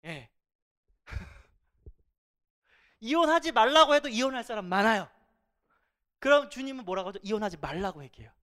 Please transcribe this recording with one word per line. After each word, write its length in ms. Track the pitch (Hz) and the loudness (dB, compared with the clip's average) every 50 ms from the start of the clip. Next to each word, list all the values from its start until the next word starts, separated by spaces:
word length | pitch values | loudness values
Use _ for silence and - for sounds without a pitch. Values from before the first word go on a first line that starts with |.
| _ | _
예. 240 | 160 165 143 120 _ _ _ _ _ _ _ _ _ _ _ _ _ _ _ _ | -14 -16 -16 -16 _ _ _ _ _ _ _ _ _ _ _ _ _ _ _ _
<laughs> 380 | - - - - - - - - _ _ _ _ _ _ _ _ - - _ _ _ _ _ _ _ _ _ _ _ _ _ _ _ _ _ _ _ _ _ | -14 -12 -12 -12 -14 -20 -20 -20 _ _ _ _ _ _ _ _ -20 -20 _ _ _ _ _ _ _ _ _ _ _ _ _ _ _ _ _ _ _ _ _
이혼하지 520 | - 226 285 330 339 311 320 339 330 320 | -6 -2 2 2 4 4 4 2 0 0
말라고 440 | - 233 220 240 285 311 320 294 294 | 2 4 4 6 6 6 6 6 6
해도 120 | 294 294 294 | 2 2 0
이혼할 340 | 226 214 254 269 262 254 226 | -4 -2 -2 -2 -2 -6 -8
사람 220 | - 240 214 190 | -8 -8 -8 -6
많아요. 420 | 180 185 190 202 220 226 208 165 - _ _ _ _ _ _ _ _ _ _ _ _ _ _ _ _ _ _ _ _ _ _ | -2 0 2 2 4 2 0 -2 -8 _ _ _ _ _ _ _ _ _ _ _ _ _ _ _ _ _ _ _ _ _ _
그럼 300 | - 269 285 294 277 285 | 2 4 4 4 4 0
주님은 360 | - 247 262 269 269 262 240 | -10 -12 -10 -10 -10 -10 -8
뭐라고 240 | 175 185 190 185 180 | -6 -6 -6 -6 -8
하죠? 100 | 202 196 | -10 -12
이혼하지 360 | - 196 214 208 214 202 180 151 | -8 -6 -4 -4 -4 -6 -6 -8
말라고 460 | - - - 170 196 196 180 156 139 | -10 -8 -6 -6 -6 -6 -8 -10 -18
얘기해요. 280 | 127 _ - 113 107 _ _ | -20 _ -20 -20 -20 _ _